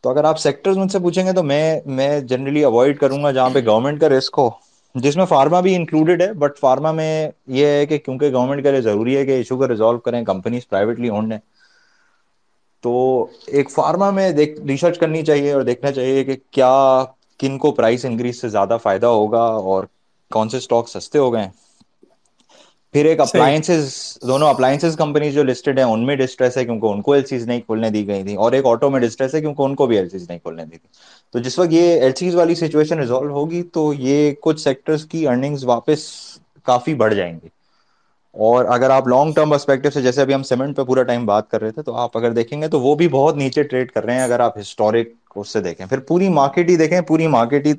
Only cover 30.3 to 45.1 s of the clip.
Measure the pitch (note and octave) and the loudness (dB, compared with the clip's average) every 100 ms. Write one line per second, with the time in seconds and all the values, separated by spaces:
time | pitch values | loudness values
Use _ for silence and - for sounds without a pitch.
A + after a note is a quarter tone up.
30.3 | F2 F2 E2 D#2+ E2 _ _ _ _ _ | -12 -12 -14 -16 -20 _ _ _ _ _
31.3 | B2 B2+ D#3+ F3 E3 F3 E3 C3 C3 F3+ | -8 -6 0 2 4 4 4 2 2 -2
32.3 | F3 E3+ E3+ D#3+ D3+ D#3 D#3+ B2 B2 D3 | 2 2 0 0 0 0 -2 -2 -2 -2
33.3 | C#3+ D#3 E3+ E3+ E3 D3+ C#3+ C3 C#3+ D3 | -4 -4 -6 -6 -2 -2 -2 0 2 2
34.3 | C#3+ D#3+ D#3 D3 C3+ - D#3 D#3 E3 D3 | 0 -2 0 -2 -2 -2 -4 -4 -4 -2
35.3 | B2 C#3 C#3+ B2+ A#2 - D3+ - - - | 0 -2 -4 0 0 2 -2 -2 -18 -20
36.3 | - _ _ - B2 - C#3+ A2 G#2 F2 | -20 _ _ 0 0 0 0 0 0 -4
37.3 | E2 D#2+ _ _ _ _ _ _ _ _ | -10 -20 _ _ _ _ _ _ _ _
38.3 | - A2 B2 B2 B2 C3 C3 B2+ B2 D#3 | -2 2 2 2 2 4 2 4 2 2
39.3 | D#3 D3+ D3 - C3+ C#3 C#3+ B2+ C3 C3+ | 0 2 0 0 0 0 0 0 0 0
40.3 | C3+ C3+ B2+ C#3 C#3+ B2+ C3 B2 A#2+ A2+ | -2 -2 -4 -2 -4 0 0 0 -2 0
41.3 | G#2 A2 A2 A2 A2+ D3 A#2 A#2+ A#2 A#2 | -2 -2 -6 -6 -8 -10 -6 -6 -2 -2
42.3 | A#2 A2+ D3 D3+ D3+ B2+ D3 E3+ C3+ D3 | -2 -4 -6 -2 0 0 2 2 4 2
43.3 | D3 C3+ C#3 C#3+ B2+ B2+ A#2 G#2+ B2 B2+ | 0 -2 -2 -2 -2 -4 -4 -2 -2 0
44.3 | A#2+ A#2+ G#2+ G2 - G#2+ A#2 A#2 | 0 0 -2 -14 -2 0 0 -4